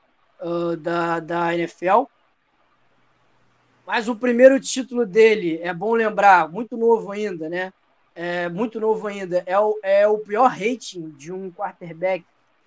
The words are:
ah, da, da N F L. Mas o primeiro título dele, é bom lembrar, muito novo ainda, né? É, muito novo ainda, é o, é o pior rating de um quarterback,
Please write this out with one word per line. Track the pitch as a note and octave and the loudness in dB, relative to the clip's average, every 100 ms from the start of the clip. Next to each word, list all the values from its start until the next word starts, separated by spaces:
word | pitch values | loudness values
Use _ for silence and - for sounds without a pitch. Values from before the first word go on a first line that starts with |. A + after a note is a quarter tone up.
| _ _ _ - | _ _ _ -12
ah, | E3+ E3+ E3+ E3 | -6 -4 -4 -4
da, | D#3+ E3+ E3+ E3+ | -4 -2 -2 -4
da | D#3 E3+ E3+ | -4 -4 -2
N | E3+ | -2
F | E3 - | -4 -4
L. | F3 G#3+ C#4 _ _ _ _ _ _ _ _ _ _ _ _ _ _ _ _ _ | 2 2 2 _ _ _ _ _ _ _ _ _ _ _ _ _ _ _ _ _
Mas | - A3 G#3+ | -4 -4 -2
o | |
primeiro | A3 B3+ A#3 C4 C4+ | -2 0 6 8 6
título | - C4 A3+ A#3+ | 0 -6 -4 -4
dele, | A3 G3 A3+ G#3+ F3 E3 | 0 4 6 4 -2 -4
é | F3+ | -6
bom | F3 G#3 | -6 -2
lembrar, | A3+ A3 G3 G3+ F3+ D#3+ | 0 0 4 6 6 4
muito | F3+ A#3+ A#3 | -6 -10 -2
novo | A3+ A3 F3+ | 2 2 0
ainda, | G3+ G#3 E3+ D#3 | -6 -6 -6 -8
né? | F3+ F#3 - _ _ _ | -6 -8 -12 _ _ _
É, | - F3 F3 F3 | -12 -8 -6 -4
muito | F3 A#3 A3+ | -4 -6 -2
novo | A3 G#3+ G#3 | -2 -2 -4
ainda, | G3+ F#3 F3+ | -8 -4 -4
é | F3+ F#3+ | 0 0
o, | G#3+ G#3+ | 0 -2
é | F#3+ G3 G#3 | 0 4 4
o | G#3+ | 2
pior | G#3 G#3 B3+ | -2 2 2
rating | D3+ G#3 B3 - F3+ D#3+ | 2 -4 -4 -10 -14 -14
de | C#3 D3+ | -14 -14
um | F#3 F#3+ | -12 -12
quarterback, | F3 F#3+ - E3+ D#3+ F#3 F#3 - _ _ _ | -10 -10 -10 -16 -6 -4 -4 -8 _ _ _